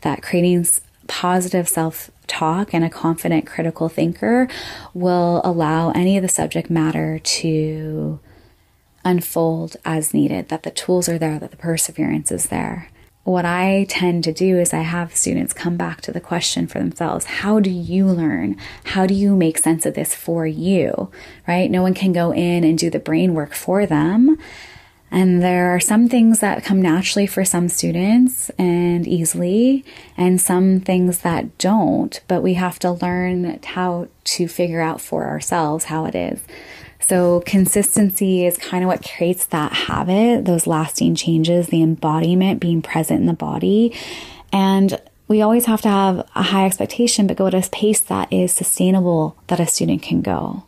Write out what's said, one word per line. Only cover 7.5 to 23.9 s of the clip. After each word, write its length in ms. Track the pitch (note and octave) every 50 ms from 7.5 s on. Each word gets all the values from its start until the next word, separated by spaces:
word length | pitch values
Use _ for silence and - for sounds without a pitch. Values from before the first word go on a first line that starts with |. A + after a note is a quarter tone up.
| D#3+ D#3 D#3 D#3 D#3 D#3 D#3 D#3 D#3 D#3 D3+ D3+ D#3 D3 _ - - - _ _ _ _ _ _ _ _ _ _ _ _ _
unfold 720 | F3+ F3+ F3+ E3+ - - E3+ E3 E3 E3 E3 E3 E3 - - _
as 280 | - D#3+ D#3+ D#3+ D#3 -
needed, 360 | D#3 D3 C#3+ - F#2 - -
that 140 | D#3+ D#3+ -
the 80 | -
tools 360 | - - - - F#3 F3+ F3 -
are 100 | E3+ E3
there, 220 | D#3+ D#3 D3+ D3+
that 120 | - -
the 60 | - -
perseverance 720 | - E3 E3 D#3+ - - D#3+ - D#3+ - - D#3+ D3+ -
is 180 | - F3 E3+ -
there. 420 | - - E3+ - - F3+ E3 - - _ - _ _ _ _
What 220 | - F#3 F3+ F3
I 400 | E3+ F3 F3+ F#3 F#3+ G3 G3 G3 F#3+
tend 380 | - - F#3 F3+ E3+ E3+ D#3+
to 80 | D#3+ D#3
do 260 | - F#3 F#3+ F#3 F3+
is 140 | F3 E3+ -
I 80 | D#3+
have 340 | E3 D#3+ E3 F3 F3 E3+ -
students 380 | - - F3+ F3+ F3 - - -
come 240 | - - F3 F3 E3+
back 240 | F3 E3+ E3 -
to 100 | - -
the 80 | - F3
question 460 | - - - F3 - - - - E3+ E3
for 120 | - -
themselves. 460 | - F3 E3 - E3+ D#3+ - - -
How 360 | - - - - G3 G#3+ A3
do 80 | G#3 F#3+
you 360 | F#3 F3 E3+ E3 F3 F#3+ G3 F#3+
learn? 500 | F#3 E3+ E3 D#3 A#2+ E2+ F2 G2+ G2 - - - - - -
How 200 | - - G3 F#3+
do 80 | F#3 G3
you 220 | G3 G3+ G3+ G3+
make 220 | F#3+ F3 D#3+ D#3+ -
sense 280 | - E3 E3 E3 -
of 80 | - D3+
this 200 | - D#3+ - -
for 320 | - - - E3+ E3+ E3
you, 640 | D#3+ D#3 D#3 D#3+ F3+ G3 F#3 D3+ - - - - F#3+ - - - - - - _ -
right? 240 | F3 F3+ F#3 -
No 100 | - F#3
one 120 | F3+ F#3 F#3
can 180 | F#3 G3 F#3+
go 220 | F3+ F3 E3+ E3+ -
in 320 | - F3 F3 F3 F3 E3+
and 120 | D#3 D#3+ E3
do 120 | - E3+
the 100 | D#3+ -
brain 340 | - - D#3+ D#3+ F#3 F#3 E3+
work 200 | D#3 D3 C#3+ -
for 320 | - - - F3+ G3 G#3
them. 520 | G3